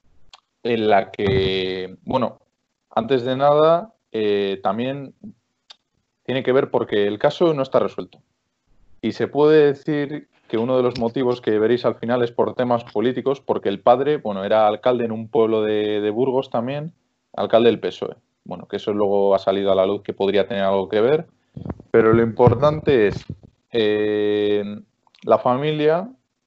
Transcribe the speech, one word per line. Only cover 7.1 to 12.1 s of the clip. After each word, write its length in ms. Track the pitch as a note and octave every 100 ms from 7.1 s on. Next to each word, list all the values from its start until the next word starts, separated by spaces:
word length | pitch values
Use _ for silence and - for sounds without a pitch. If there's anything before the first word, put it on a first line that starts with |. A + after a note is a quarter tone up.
| G#2
caso 340 | D3 - F3
no 80 | D3
está 180 | C3+ B2
resuelto. 400 | G2 - F2+ _ _ _ _ _ _ _ _ -
Y 100 | A2+
se 160 | - A2
puede 400 | C#3 D3+ D#3 D3
decir 600 | C#3 - D3 C#3+ D3 - _ _
que 100 | A2
uno 200 | A#2+ B2+
de 60 |
los 140 | B2 A#2+
motivos 440 | A#2 C#3 B2 B2
que 180 | - G#2+
veréis 260 | A2 A#2+ A#2+
al 100 | A2+
final 280 | A#2